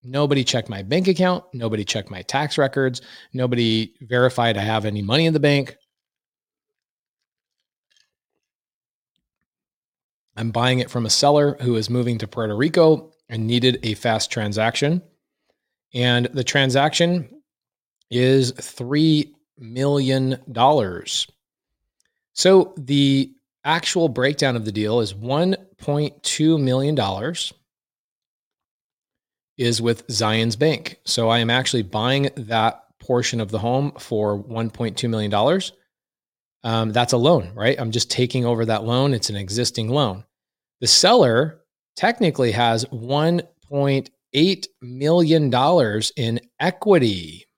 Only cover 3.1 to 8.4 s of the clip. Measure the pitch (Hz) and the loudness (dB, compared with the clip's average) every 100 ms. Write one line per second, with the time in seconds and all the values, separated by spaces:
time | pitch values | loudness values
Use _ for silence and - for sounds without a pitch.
3.1 | - - 131 127 120 117 110 110 _ 113 | -20 -12 -4 -2 0 0 0 -4 _ -2
4.1 | 123 127 123 117 110 104 110 104 104 101 | 2 2 2 0 0 -2 -2 -2 -4 0
5.1 | 135 165 156 147 143 131 - _ _ _ | 2 2 2 2 0 -2 -14 _ _ _
6.1 | _ _ _ _ _ _ _ _ _ _ | _ _ _ _ _ _ _ _ _ _
7.1 | _ _ _ _ _ _ _ _ _ _ | _ _ _ _ _ _ _ _ _ _
8.1 | _ _ _ | _ _ _